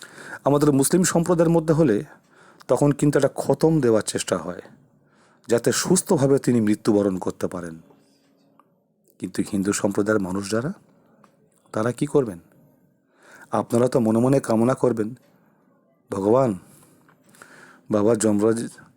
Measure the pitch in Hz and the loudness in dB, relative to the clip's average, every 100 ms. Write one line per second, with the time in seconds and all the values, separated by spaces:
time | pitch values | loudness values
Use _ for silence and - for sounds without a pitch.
0 | - - - - 135 143 147 135 135 175 | -20 -20 -20 -6 0 2 2 2 2 2
1 | 175 170 170 170 165 170 160 156 151 104 | 2 0 0 2 2 2 2 2 2 0
2 | 139 - _ _ - - - 127 143 143 | -4 -16 _ _ -20 -10 -2 2 2 2
3 | 147 143 135 - - 139 156 160 120 110 | 2 2 0 -2 -4 0 2 2 2 2
4 | - - - 92 82 87 - - _ _ | 0 -6 -4 -6 -6 -12 -16 -20 _ _
5 | _ _ _ _ - 117 135 - - 185 | _ _ _ _ -2 0 0 -2 0 0
6 | - 170 139 135 - 120 104 107 - 104 | 2 2 2 2 2 2 2 0 2 2
7 | 101 95 - - 92 90 85 82 - _ | 2 -2 -6 -8 -8 -8 -14 -16 -20 _
8 | _ _ _ _ _ _ _ _ _ _ | _ _ _ _ _ _ _ _ _ _
9 | _ - 90 - 92 101 98 98 104 101 | _ -12 -8 -6 -4 -2 -2 -2 -2 -2
10 | 101 107 90 95 98 110 139 208 _ _ | 0 -2 -2 -8 -6 -6 -6 -10 _ _
11 | _ _ _ _ _ _ _ 110 117 120 | _ _ _ _ _ _ _ -4 -4 -4
12 | 147 147 120 87 - _ _ _ _ _ | -2 0 0 -6 -18 _ _ _ _ _
13 | _ _ - - - 107 101 120 123 135 | _ _ -20 -20 -6 -6 -2 0 2 2
14 | 110 113 127 139 - 110 117 131 127 113 | 0 2 2 2 0 0 0 0 -2 -2
15 | 107 131 _ _ _ _ _ _ _ _ | -6 -10 _ _ _ _ _ _ _ _
16 | - 98 98 123 131 90 - - _ _ | -10 -4 2 2 2 -4 -10 -20 _ _
17 | _ _ _ - - - - - - 107 | _ _ _ -20 -20 -20 -20 -20 -4 0
18 | 104 117 110 104 113 117 117 - - | 2 0 0 0 0 0 -6 -14 -20